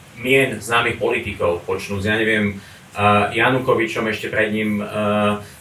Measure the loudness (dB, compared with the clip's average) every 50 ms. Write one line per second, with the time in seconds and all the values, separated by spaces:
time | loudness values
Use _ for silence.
0 | -20 -20 -16 -6 0 2 4 4 4 2 -2 -6 -6 -2 0 0 0 0 -2 -2
1 | -2 0 0 -2 -4 -6 -6 -2 0 0 0 0 -2 -6 -6 -6 -4 -6 -6 -4
2 | -2 0 0 2 2 2 2 2 0 0 -2 -4 -12 -16 -20 -20 -20 -14 -6 0
3 | 2 4 4 4 2 2 0 2 2 2 2 2 2 2 2 2 2 0 -2 -2
4 | -2 -2 -2 -4 -6 -4 0 0 0 0 0 0 0 0 0 -2 -2 -4 -4 -2
5 | 0 0 2 2 2 2 0 0 -4 -12 -18 -18